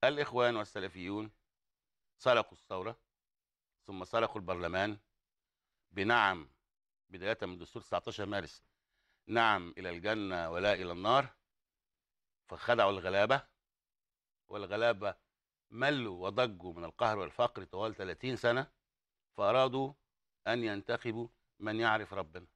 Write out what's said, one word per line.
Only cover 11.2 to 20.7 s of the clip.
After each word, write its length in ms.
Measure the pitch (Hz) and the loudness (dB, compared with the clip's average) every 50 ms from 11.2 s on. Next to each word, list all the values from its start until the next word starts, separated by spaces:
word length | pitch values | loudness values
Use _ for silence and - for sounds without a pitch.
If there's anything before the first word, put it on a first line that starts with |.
| 139 131 - _ _ _ _ _ _ _ _ _ _ _ _ _ _ _ _ _ _ _ _ _ _ _ | 2 0 -8 _ _ _ _ _ _ _ _ _ _ _ _ _ _ _ _ _ _ _ _ _ _ _
فخدعوا 420 | 92 82 - - 120 117 110 98 | -16 -10 0 2 4 6 6 4
الغلابة، 520 | 98 95 87 92 92 98 101 113 131 139 - _ _ _ _ _ _ _ _ _ _ _ _ _ _ _ _ _ _ _ _ _ | 4 2 -2 0 2 2 4 4 2 0 0 _ _ _ _ _ _ _ _ _ _ _ _ _ _ _ _ _ _ _ _ _
والغلابة 680 | 98 104 101 90 98 104 113 117 117 95 101 101 92 _ _ _ _ _ _ _ _ _ _ _ | -10 -10 -8 -6 -2 2 2 2 2 2 -2 -6 -6 _ _ _ _ _ _ _ _ _ _ _
ملوا 560 | - 113 127 139 147 139 123 107 92 87 90 | -6 -2 0 0 0 0 -2 -4 -6 -4 -6
وضجوا 460 | 95 98 110 127 120 101 87 87 92 82 | -4 0 0 0 0 0 -8 -12 -12 -12
من 120 | 82 85 | -10 -12
القهر 340 | 82 - _ 120 113 107 104 | -12 -4 _ 2 2 2 0
والفقر 460 | 95 78 - - 120 120 - - 95 | -4 -6 -2 0 0 0 0 -4 -14
طوال 300 | - - 92 104 110 104 | -10 -8 -6 -6 -6 -4
ثلاثين 420 | - 101 92 85 - - 127 127 | -6 -6 -8 -6 -6 -4 -6 -6
سنة، 340 | 110 - 120 120 127 139 - _ _ _ _ _ _ _ _ _ _ _ _ _ | 0 2 2 2 2 0 -6 _ _ _ _ _ _ _ _ _ _ _ _ _
فأرادوا 560 | - 104 98 113 127 131 131 120 135 135 135 143 _ _ _ _ _ _ _ _ _ _ | 0 2 4 6 6 4 4 2 -2 -4 -4 -6 _ _ _ _ _ _ _ _ _ _
أن 180 | 98 113 120 117 | -2 -2 0 0
ينتخبوا 640 | 110 | -2